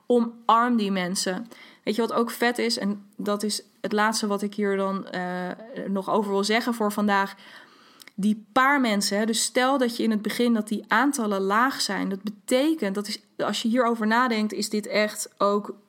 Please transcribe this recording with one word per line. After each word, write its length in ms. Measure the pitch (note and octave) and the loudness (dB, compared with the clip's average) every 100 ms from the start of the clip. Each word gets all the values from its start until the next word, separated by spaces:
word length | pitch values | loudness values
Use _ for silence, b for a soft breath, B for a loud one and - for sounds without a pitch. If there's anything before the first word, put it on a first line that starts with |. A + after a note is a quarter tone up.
| _ | _
omarm 680 | B3 A#3 - - A3+ A#3+ A#3+ | 2 2 -4 4 4 4 2
die 160 | G3+ | 0
mensen. 540 | F#3+ F3+ F#3+ - F#3 - B B B | -2 -2 -2 -4 -4 -8 B B B
Weet 120 | - G#3 | -4 -2
je 60 | |
wat 100 | A3+ | 0
ook 180 | G#3 A#3 | 0 -2
vet 280 | - A#3+ B3 | 0 0 0
is? 200 | A3+ A#3 | -2 -2
En 280 | G3+ G3+ - - | -4 -6 -10 -8
dat 260 | G3 G#3 | -4 -2
is 200 | G#3+ G#3 - _ | -4 -6 -10 _
het 120 | - | -4
laatste 340 | G#3+ G#3+ A3 G#3+ | 0 2 0 -2
wat 160 | G3+ | -2
ik 120 | G3+ | -4
hier 220 | G#3 G3+ G3 | -2 -2 0
dan, 300 | G3 G3 - | -2 -4 -6
eh, 420 | F#3 F3+ F3+ F3+ - A3+ - - | -6 -6 -6 -6 -10 -12 -10 -4
nog 240 | G3 F#3+ | -4 0
over 200 | F#3+ G3+ | 0 2
wil 140 | G3 | -2
zeggen 300 | G#3 A3 B3 | 2 0 0
voor 180 | A#3 G#3 | -2 -2
vandaag. 420 | G#3 G#3 G3 G3 - B B B B B B B | 0 2 2 0 -6 B B B B B B B
Die 320 | - G3+ G#3+ - | -2 0 0 -2
paar 280 | C4 C4 C#4+ | 2 4 4
mensen, 380 | B3 G3+ G3+ G3+ | 2 2 0 0
hè, 80 | A3 | 0
dus 160 | A3 | 0
stel 360 | - B3+ B3+ C#4 | 0 2 2 2
dat 180 | B3 A#3 | 0 0
je 60 | |
in 80 | A3 | 0
het 120 | G#3+ | 0
begin, 320 | G#3 - A#3+ | -2 0 2
dat 140 | A3+ G#3+ | 2 0
die 160 | G#3 - | -6 0
aantallen 520 | A3 C#4 C#4 G#3 G3 | 2 2 0 -2 0
laag 400 | F#3+ G#3 C4 - | 2 2 2 0
zijn. 280 | - F#3 F#3+ | -4 -2 -4
Dat 140 | G3 | -4
betekent, 720 | G#3 - - B3+ D4+ D#4+ G3+ | -8 -12 -2 0 2 0 -2
dat 140 | G3 G#3 | -4 -6
is, 140 | - _ - | -10 _ -4
als 260 | - G#3+ | -2 0
je 60 | A3+ | 0
hierover 380 | B3 A#3 A#3 G#3+ | 2 2 2 2
nadenkt, 460 | A3+ B3+ A3 G#3+ | 2 2 2 0
is 160 | G#3 G#3 | -2 -2
dit 180 | G#3+ G#3 | -4 0
echt 480 | G3+ G#3+ G#3+ - _ | 0 0 -2 -10 _
ook 360 | G3+ G#3 G3+ - | 2 2 -2 -14